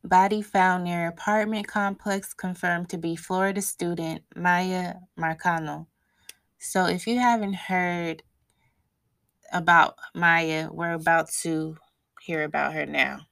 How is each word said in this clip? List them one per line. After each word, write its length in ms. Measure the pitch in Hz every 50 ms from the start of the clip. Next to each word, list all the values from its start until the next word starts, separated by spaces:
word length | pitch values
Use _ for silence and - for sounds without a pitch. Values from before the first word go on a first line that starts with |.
Body 380 | - 180 185 185 190 196 214 214
found 440 | 208 - - 196 185 185 180 180 180
near 240 | 175 175 170 170 170
apartment 580 | 170 - - - 214 220 214 214 220 214 208
complex 680 | - - 214 202 196 190 - - 208 196 196 196 -
confirmed 560 | - - - 185 180 - - 175 175 170 175 175
to 60 | -
be 200 | 170 165 170 165
Florida 440 | 165 - - 185 185 190 196 190 202
student 600 | 196 - - _ 175 170 170 165 165 160 160 - _ _ -
Maya 580 | - 170 175 180 175 185 185 185 180 180 175 175 - - _ _ -
Marcano. 680 | 165 160 160 160 - 180 170 165 160 151 147 156 165 _ _ _ _ _ _ _ _ - - _ _ _ _ _
So 280 | - - - 190 180
if 220 | 170 175 180 - 220
you 100 | 233 247
haven't 360 | 247 240 233 226 208 196 196
heard 680 | 180 - - 185 185 180 175 175 175 170 165 165 160 _ _ _ _ _ _ _ _ _ _ _ _ _ _ _ _ _ _ _ _ _ _ _ _ _ -
about 460 | - 180 165 170 170 165 - - - - - - _
Maya, 540 | 165 175 170 165 165 165 160 160 156 160 160
we're 220 | 160 165 170 170
about 360 | 170 165 160 170 165 165 156 - - -
to 340 | - 170 160 156 160 156 156 - _ _ _ _ _ _ _ -
hear 240 | - - 170 156 151
about 280 | 151 151 147 143 143 156
her 120 | 156 147
now. 400 | 147 147 143 135 135 139 131 - _